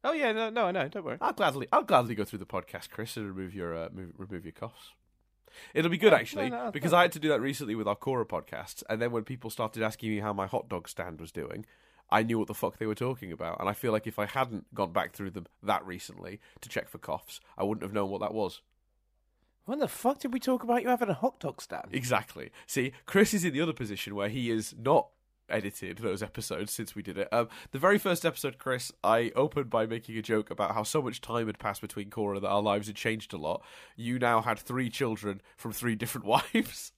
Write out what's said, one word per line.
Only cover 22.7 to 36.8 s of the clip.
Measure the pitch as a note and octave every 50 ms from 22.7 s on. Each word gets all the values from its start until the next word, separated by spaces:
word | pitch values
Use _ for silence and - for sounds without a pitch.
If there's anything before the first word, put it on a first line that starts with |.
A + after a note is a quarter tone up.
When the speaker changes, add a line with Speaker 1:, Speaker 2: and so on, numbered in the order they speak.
| - C#3 B2 C3 - - _
Speaker 2:
Chris | - - G3 G#3+ -
is | - G3+ E3+
in | F3+
the | C3+ C#3
other | E3 E3
position | D3 - B2+ G#2 G2+ F#2+ - G2 G2+
where | G2+ G2+ G#2
he | A2 A#2 A#2+ A#2
is | A2+ A2 G#2+ - -
not | - A#2 C3+ D#3 D3 - - _ _ _ _ _ _ _ -
edited | - A2 F#2+ G2+ - - - F#2 F#2 -
those | A2+ G#2+ F#2 G2+
episodes | G#2 G2+ - - A2 - G2 D2+ G#2 G#2+
since | - - A2 - -
we | G#2 G#2
did | G2 F2
it. | G2 G2 -
Um, | - A#2 A#2+ A2+ - - - -
the | - C3+
very | C#3+ F#3 G3+ G#3
first | - G3 F3 - -
episode, | E3 D3 - - C#3 B2+ -
Chris, | - C3+ B2+ B2+ - - - _ -
I | G2+ A2+ A#2 A#2+ A2+ -
opened | - D3 D3+ - D3 C#3 A#2
by | A2+ A2+ A2+
making | A2+ A2+ A2+ - - A2+ A2+
a |
joke | G#2+ - A2+ G#2+ G#2 -
about | F#2 - G2+ F2 G2+
how | A2
so | A2 - - D#3
much | C3+ B2 A#2+ -
time | - - A2+ A#2+ A#2
had | G#2+ G#2 -
passed | - G#2+ G2 -
between | - G2+ - G#2+ G2+ G2+
Korra | - A2+ G#2 G2+ G2 G2
that | G2 G2
our | G2 G#2
lives | G#2 G#2+ G2+ G#2 G#2 G#2+
had | G2+
changed | - - A#2 A2+ A2 G#2+ -
a | - E2+
lot. | D2+ D#2 F2+ - - - - - - - -
You | - A#2 A#2+ B2 B2+
now | B2 A#2+ A#2+ A2+
had | A2+ A#2+ A2 G#2
three | - - B2 B2+ B2+ A#2
children | - - C#3 A#2 A2 G#2+ G#2 G#2 G2 F#2+ _ _ _
from | _ - A#2
three | G#2+ - A#2+ A#2+ A2+
different | G#2+ A#2+ A2 - C3 -
<laughs> | G2 A#2 D3 - - -
wives. | A3+ A3 - - -